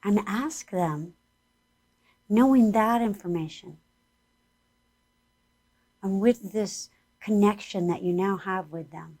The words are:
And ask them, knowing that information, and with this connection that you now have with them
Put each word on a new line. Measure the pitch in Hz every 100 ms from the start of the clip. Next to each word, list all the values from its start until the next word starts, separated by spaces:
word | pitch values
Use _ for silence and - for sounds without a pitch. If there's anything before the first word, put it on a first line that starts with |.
And | 202 208 208
ask | 208 285 320 -
them, | 190 170 151 165 - _ _ _ _ _ _ _ _ _ _ _
knowing | 208 262 269 226
that | 214 220 233
information, | 233 202 180 170 160 - - 156 _ _ _ _ _ _ _ _ _ _ _ _ _ _ _ _ _ _ _ _ _ _
and | 190 196
with | 214 240 196
this | 214 202 - - _ _ _
connection | - 214 202 208 - 202 175
that | 175
you | 180
now | 175 190 190
have | 196 190 160
with | 160 160
them | 160 165 156